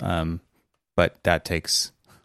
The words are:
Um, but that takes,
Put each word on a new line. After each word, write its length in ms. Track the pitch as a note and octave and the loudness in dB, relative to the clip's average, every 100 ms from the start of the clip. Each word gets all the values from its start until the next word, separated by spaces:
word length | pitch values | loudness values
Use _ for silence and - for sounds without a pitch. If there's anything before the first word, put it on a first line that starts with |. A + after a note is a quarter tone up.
Um, 380 | F#2+ F2 E2 E2 - _ _ _ _ - | -2 -2 -2 -6 -10 _ _ _ _ 0
but 260 | F2 - | 0 0
that 220 | - E2 - | 0 0 0
takes, 460 | E2+ - - - - _ - | -6 -2 -2 -2 -10 _ -20